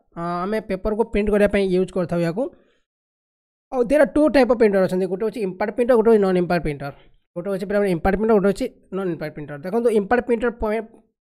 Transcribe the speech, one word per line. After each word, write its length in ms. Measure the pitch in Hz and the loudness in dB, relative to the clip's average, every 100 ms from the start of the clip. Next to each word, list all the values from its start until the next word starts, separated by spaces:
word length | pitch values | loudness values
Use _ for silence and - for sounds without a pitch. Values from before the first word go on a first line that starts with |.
| _ 175 | _ -10
ଅ, 40 | 170 175 | -8 -6
ଆମେ 160 | 185 220 | -4 -6
ପେପରକୁ 440 | 214 185 214 208 | -6 -6 -4 -2
ପ୍ରିଣ୍ଟ 260 | 226 208 208 | -2 0 0
କରିବା 160 | 202 202 | 2 2
ପାଇଁ 180 | 202 190 | 2 0
ୟୁଜ୍ 220 | 180 185 | 0 0
କରିଥାଉ 280 | 190 170 175 | -4 -4 -2
ଏହାକୁ। 240 | 170 180 294 - _ _ _ _ _ _ _ _ _ _ _ | -2 -4 -6 -10 _ _ _ _ _ _ _ _ _ _ _
ଆଉ 100 | 262 | -4
there 180 | 240 294 | 2 2
are 80 | 277 | 4
two 160 | 294 302 | 4 4
type 200 | 294 240 | 4 4
of 80 | 240 | 4
printer 240 | 220 196 | 2 2
ଅଛନ୍ତି, 220 | 185 185 190 | 0 0 -2
ଗୋଟେ 180 | 185 220 | -4 -6
ହେଉଛି 140 | 233 | -4
ଇମ୍ପାକ୍ଟ 320 | 190 180 214 | -8 -4 -6
ପ୍ରିଣ୍ଟର, 220 | 214 240 240 | -2 2 4
ଗୋଟେ 140 | 214 | 6
ହେଉଛି 120 | 220 | 4
ନନ୍ 160 | 190 180 | 4 2
ଇମ୍ପାକ୍ଟ 260 | 175 175 | 0 -2
ପ୍ରିଣ୍ଟର। 480 | 156 143 139 - _ _ _ 175 | -2 -6 -10 -14 _ _ _ -12
ଗୋଟେ 140 | 196 | -6
ଅଛି 160 | 190 190 | -6 -2
ପିଲାମାନେ 260 | 202 202 | 0 0
ଇମ୍ପାକ୍ଟ 240 | 170 196 196 | 0 0 0
ପ୍ରିଣ୍ଟର, 180 | 220 214 | 2 4
ଗୋଟେ 120 | 196 | 4
ଅଛି 160 | 190 254 - _ | 0 -4 -8 _
ନନ୍ 160 | 190 190 | -6 -6
ଇମ୍ପାକ୍ଟ 240 | 151 151 | -6 -8
ପ୍ରିଣ୍ଟର। 240 | 151 147 147 | -10 -12 -12
ଦେଖନ୍ତୁ 320 | 180 226 240 | -6 -2 2
ଇମ୍ପାକ୍ଟ 340 | 214 196 240 247 | 0 2 0 0
ପ୍ରିଣ୍ଟର 240 | 233 240 233 | -2 -2 -4
ପଏ-, 240 | 220 220 220 - _ _ | -4 -4 -6 -16 _ _